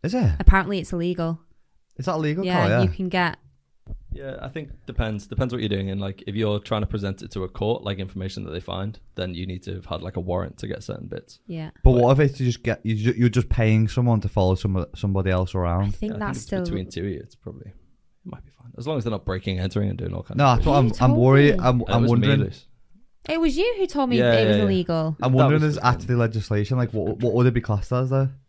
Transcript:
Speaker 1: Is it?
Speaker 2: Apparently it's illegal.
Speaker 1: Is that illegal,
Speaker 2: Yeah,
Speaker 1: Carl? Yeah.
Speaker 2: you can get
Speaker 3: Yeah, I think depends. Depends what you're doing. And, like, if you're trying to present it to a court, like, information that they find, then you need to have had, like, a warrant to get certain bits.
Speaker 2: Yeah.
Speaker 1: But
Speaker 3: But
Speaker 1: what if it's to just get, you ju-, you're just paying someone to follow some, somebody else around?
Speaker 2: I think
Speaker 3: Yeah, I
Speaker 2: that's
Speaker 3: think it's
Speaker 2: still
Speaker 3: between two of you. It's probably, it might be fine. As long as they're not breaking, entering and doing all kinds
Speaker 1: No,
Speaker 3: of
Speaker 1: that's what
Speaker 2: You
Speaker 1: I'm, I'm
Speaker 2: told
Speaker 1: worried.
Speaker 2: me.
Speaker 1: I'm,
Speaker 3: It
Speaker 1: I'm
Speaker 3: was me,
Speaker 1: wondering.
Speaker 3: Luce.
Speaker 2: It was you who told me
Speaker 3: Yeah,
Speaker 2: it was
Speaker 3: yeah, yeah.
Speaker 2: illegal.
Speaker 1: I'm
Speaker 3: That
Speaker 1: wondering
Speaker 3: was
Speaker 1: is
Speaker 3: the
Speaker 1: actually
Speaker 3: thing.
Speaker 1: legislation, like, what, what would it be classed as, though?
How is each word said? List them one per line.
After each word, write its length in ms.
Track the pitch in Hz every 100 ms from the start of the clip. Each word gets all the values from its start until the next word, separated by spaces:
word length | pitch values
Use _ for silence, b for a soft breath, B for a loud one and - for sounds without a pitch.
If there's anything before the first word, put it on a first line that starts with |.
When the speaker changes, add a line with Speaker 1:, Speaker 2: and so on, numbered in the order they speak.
Speaker 1:
Is 100 | 180
it? 180 | 247 233 78
Speaker 2:
Apparently 400 | - 190 180 196
it's 140 | -
illegal. 460 | 180 170 175 165 165 _ _ _ _ _ -
Speaker 1:
Is 80 | 135
that 80 | 160
illegal, 300 | 151 160 190
Speaker 2:
Yeah, 120 | 180
Speaker 1:
Carl? 120 | 101
Yeah. 120 | 107
Speaker 2:
you 60 | 131
can 200 | 85 185
get 280 | 180 175 - - _ _ _ - - -
Speaker 3:
Yeah, 240 | 143 135 131
I 80 | 127
think 200 | 156 147 - -
depends. 400 | 120 113 104 -
Depends 280 | 110 127
what 80 | 120
you're 80 | 110
doing. 200 | 98 98
And, 100 | 98
like, 240 | 98 95 -
if 80 | 104
you're 240 | 110 104
trying 220 | - 107
to 60 | 104
present 340 | 107 98 95
it 80 | 104
to 120 | 101
a 60 | 92
court, 340 | - 104 120
like, 140 | 101 98
information 460 | 95 98 95 104
that 80 | 95
they 80 | 82
find, 400 | 92 92 101 107 - -
then 180 | 92
you 120 | 85 92
need 160 | 90
to 100 | - 92
have 100 | -
had, 160 | 78
like, 140 | 87 87
a 20 |
warrant 380 | 90 90 87 -
to 80 | -
get 160 | -
certain 240 | - - -
bits. 320 | - - - -
Speaker 2:
Yeah. 240 | 165 156 _
Speaker 1:
But 100 | -
Speaker 3:
But 80 | 123
Speaker 1:
what 100 | 120
if 80 | 135
it's 180 | 147 -
to 60 |
just 180 | 127 120
get, 240 | 117 110 110
you 100 | 110
ju-, 200 | 110 113
you're 120 | 120
just 200 | 123 -
paying 380 | - 110 110 110
someone 320 | - 123 113
to 80 | -
follow 260 | - 92 95
some, 300 | 107 92 - -
somebody 340 | 98 98 95
else 240 | 92 92 95
around? 300 | 87 87 101
Speaker 2:
I 40 |
think 200 | - 214
Speaker 3:
Yeah, 40 | 214
I 20 |
Speaker 2:
that's 100 | 214
Speaker 3:
think 60 | 127
it's 80 | -
Speaker 2:
still 180 | 190
Speaker 3:
between 260 | 175 101 92
two 160 | - 98
of 40 |
you. 80 | 85
It's 120 | - -
probably, 320 | - 67 98
it 40 | - _ _ _ _ 185
might 180 | 135 -
be 60 |
fine. 200 | _ 120 -
As 80 | 127
long 120 | 151
as 80 | 117
they're 60 |
not 140 | 104 -
breaking, 340 | 92 - 92
entering 300 | 92 104 101
and 80 | 90
doing 160 | 87
all 100 | 87
kinds 140 | - 101
Speaker 1:
No, 80 | 139
Speaker 3:
of 120 | 117
Speaker 1:
that's 100 | 156
what 60 |
Speaker 2:
You 40 | 143
Speaker 1:
I'm, 60 | 120
I'm 240 | - 127
Speaker 2:
told 60 | 117
Speaker 1:
worried. 400 | 127 139 147 -
Speaker 2:
me. 80 | 127
Speaker 1:
I'm, 160 | 123
Speaker 3:
It 60 | -
Speaker 1:
I'm 120 | 117
Speaker 3:
was 80 | 113
me, 40 | 117
Speaker 1:
wondering. 220 | 135 139
Speaker 3:
Luce. 240 | 98 - - - _ - - _ -
Speaker 2:
It 100 | 320
was 180 | 330 277
you 180 | 453 440
who 100 | 381
told 220 | 285 262
me 80 | 240
Speaker 3:
Yeah, 140 | 240
Speaker 2:
it 140 | 226 220
was 100 | 208
Speaker 3:
yeah, 60 |
yeah. 0 | 202
Speaker 2:
illegal. 480 | 190 175 165 160 156
Speaker 1:
I'm 100 | 127
Speaker 3:
That 60 | 131
Speaker 1:
wondering 240 | 139 151
Speaker 3:
was 120 | 151 143
Speaker 1:
is 0 |
Speaker 3:
the 40 | 123
Speaker 1:
actually 200 | 120 -
Speaker 3:
thing. 100 | 123
Speaker 1:
legislation, 600 | 113 110 - 104 104 127
like, 140 | 120
what, 240 | 107 90 117
what 140 | 120
would 120 | 110 123
it 60 |
be 80 | 120
classed 300 | - 104 -
as, 160 | 127 127
though? 200 | 135 135 135